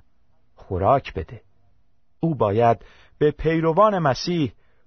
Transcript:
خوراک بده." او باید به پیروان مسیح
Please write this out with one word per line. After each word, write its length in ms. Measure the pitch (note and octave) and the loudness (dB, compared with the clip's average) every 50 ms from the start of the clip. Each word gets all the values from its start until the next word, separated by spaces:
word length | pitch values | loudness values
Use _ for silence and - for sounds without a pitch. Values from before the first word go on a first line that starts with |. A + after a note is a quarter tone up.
| - _ _ _ _ _ _ _ _ _ _ | -14 _ _ _ _ _ _ _ _ _ _
خوراک 600 | - - - F#2+ F2 F#2+ G#2+ C3+ C3+ - - - | -20 -14 -8 -6 -2 2 2 2 2 0 -4 -10
بده." 280 | F#2 D#2+ - B2 - - _ _ _ _ _ _ _ _ _ _ _ _ _ _ _ | -12 -12 -12 -14 -20 -20 _ _ _ _ _ _ _ _ _ _ _ _ _ _ _
او 140 | - E3 D#3 | -4 -4 -2
باید 500 | A2+ A#2 G2+ G2 A2 A#2 A#2 A2+ - - - - _ _ _ _ - | 0 0 0 2 2 2 2 2 0 -4 -14 -20 _ _ _ _ -2
به 120 | D3 D3+ | 0 0
پیروان 680 | D3 - - D#3+ E3 E3 D#3+ E3 D#3 F#3 G#3 A3 G3+ F3+ | 0 -2 -2 -2 -2 0 0 0 2 2 2 2 2 2
مسیح 540 | E3 C#3 A#2+ - - F3 F3+ E3+ D3 A2 - _ _ _ _ _ _ | 0 0 -2 -2 -4 -4 -2 -2 -2 -4 -6 _ _ _ _ _ _